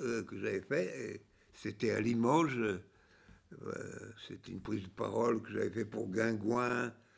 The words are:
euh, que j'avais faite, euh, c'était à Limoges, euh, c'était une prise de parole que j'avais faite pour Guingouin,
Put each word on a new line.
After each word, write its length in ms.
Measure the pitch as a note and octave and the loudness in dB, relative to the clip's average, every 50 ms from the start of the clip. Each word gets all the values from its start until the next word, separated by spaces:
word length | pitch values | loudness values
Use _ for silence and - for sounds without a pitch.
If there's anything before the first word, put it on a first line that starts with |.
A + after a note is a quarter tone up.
euh, 220 | C3+ A#2+ A#2 A2 | -2 -2 -2 -2
que 160 | G#2+ - G#2 G2 | -4 -4 -6 -4
j'avais 220 | G#2 G#2+ G2 F#2+ | -2 -2 -2 -2
faite, 340 | F#2 - C#3 E3 F#3 - - | -2 0 0 0 0 -2 -4
euh, 220 | C3 A#2 G#2 G2+ G#2 - _ _ _ _ _ - | -6 -8 -8 -8 -10 -14 _ _ _ _ _ -14
c'était 380 | - - G#2+ G#2 - A#2+ A2 | -8 -6 -6 -2 0 2 2
à 80 | G#2 G#2+ | 4 4
Limoges, 580 | G#2+ A#2+ A#2+ A2+ A#2 B2 D3 E3 E3 C#3+ C3 A#2+ | 4 4 4 6 6 6 6 6 6 4 2 2
euh, 1500 | A2 G#2 F#2 F2+ - - _ _ _ _ - - - - - - _ - - - - - - - - - - - G2+ G#2 G#2+ - - - | 2 2 0 -2 -4 -12 _ _ _ _ -20 -20 -20 -20 -20 -20 _ -20 -18 -12 -8 -6 -6 -6 -6 -8 -10 -12 -12 -14 -14 -14 -14 -14
c'était 240 | G2 - - F#2+ | -14 -12 -12 -10
une 80 | G2 F#2+ | -10 -8
prise 220 | - G#2+ G#2+ G#2 | -6 -4 -4 -4
de 60 | F#2 F#2 | -4 -6
parole 540 | - - G#2+ G2+ G#2 A2+ A#2 A#2+ A#2 A2 | -6 -4 -4 -2 0 2 2 2 2 0
que 100 | - G#2+ | -2 -4
j'avais 180 | G#2 G2+ G#2 F#2 | -2 -2 -2 -2
faite 200 | - A2+ G#2+ G2 | -2 -4 -4 -4
pour 180 | - G#2+ G#2 G2 | -4 -6 -4 -2
Guingouin, 840 | F#2 A2 A2+ A#2 A2 G#2 G2+ A2 A#2+ A#2+ B2 A#2+ B2 A#2+ A#2+ A#2 - - - _ _ | 0 2 2 2 2 2 2 2 2 4 2 2 2 0 -2 -2 -6 -10 -20 _ _